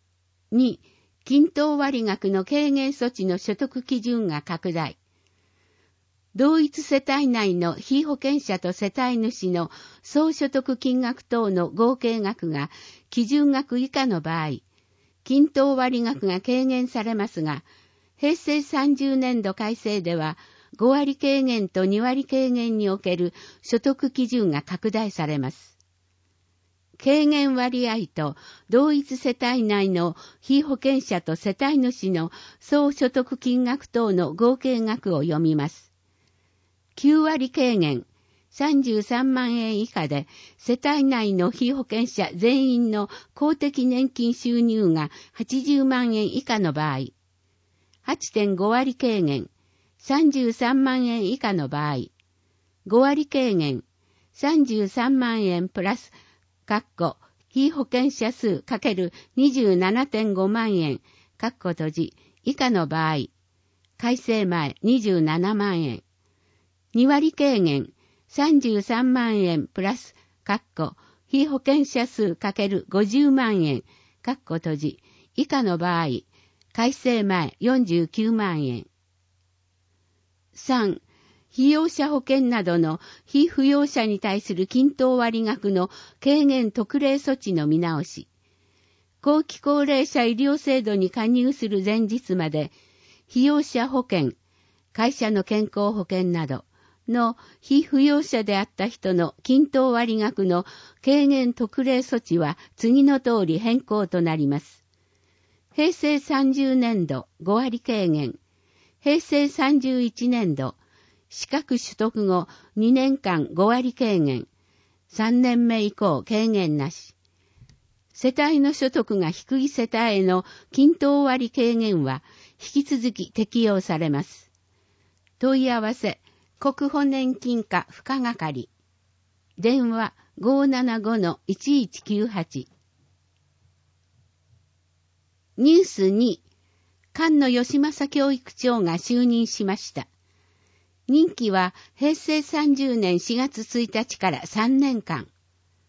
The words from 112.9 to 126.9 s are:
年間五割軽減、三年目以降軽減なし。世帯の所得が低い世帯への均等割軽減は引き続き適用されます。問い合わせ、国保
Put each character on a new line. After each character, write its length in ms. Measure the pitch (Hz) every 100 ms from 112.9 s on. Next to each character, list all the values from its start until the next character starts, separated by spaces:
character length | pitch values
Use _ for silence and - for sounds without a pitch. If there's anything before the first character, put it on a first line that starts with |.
年 260 | 254 262 269
間 300 | 196 170 143
五 140 | 160 202
割 260 | 247 254
軽 320 | - 233 190
減、 240 | 147 127 - _ _ _ _ _ _
三 340 | - 220 247
年 240 | 254 240 233
目 180 | 226
以 80 | 208
降 320 | - 202 139 -
軽 240 | 214 226
減 260 | 214 170 151
な 140 | 139
し。 240 | - - _ _ _ _ _ - _ _ _ _
世 160 | - 254 254
帯 220 | 294 311
の 120 | 277
所 180 | 302 262
得 280 | - 220 202
が 120 | 165
低 280 | 175 - 269
い 100 | 277
世 160 | -
帯 140 | 226 226
へ 240 | 233 196
の 240 | 190 185 - - _
均 220 | - 285
等 280 | 330 285 285
割 280 | 277 262 240
軽 260 | - 233 233
減 260 | 220 180
は 200 | 135 131 - - - _
引 260 | - 277
き 0 |
続 280 | 285 269 240
き 180 | - 185
適 320 | - 214 240
用 200 | 226 196
さ 160 | - 160
れ 100 | 160
ま 140 | 143
す。 280 | 143 - _ _ _ _ _ _ _ _ _ _
問 240 | 254 269
い 80 | 262
合 120 | 240
わ 100 | 214
せ、 280 | 247 208 - _ _ _ -
国 300 | 277 277
保 160 | 277